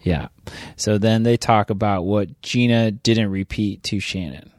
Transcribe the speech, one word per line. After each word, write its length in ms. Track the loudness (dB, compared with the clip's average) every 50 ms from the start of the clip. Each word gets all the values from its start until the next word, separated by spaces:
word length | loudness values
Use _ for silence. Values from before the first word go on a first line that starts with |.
| -2
Yeah. 260 | -2 0 0 -2 -6 _ _ _ -18 -18 -16 -16 -16 -14 -6
So 200 | -2 0 0 2
then 260 | 2 2 2 2 4
they 120 | 2 2
talk 340 | 2 4 4 4 4 4 2
about 340 | -2 -2 0 0 0 0 0
what 380 | 0 0 0 -2 -2 -6 -12
Gina 480 | -10 -4 0 0 2 4 4 4 2 0
didn't 380 | -2 0 0 2 2 2 2 0
repeat 540 | -2 -4 -4 -4 -4 -4 -2 -2 -4 -6 -8
to 160 | -6 -4 -4
Shannon. 520 | -4 -4 -6 -8 -8 -8 -10 -14 -18 -20 -20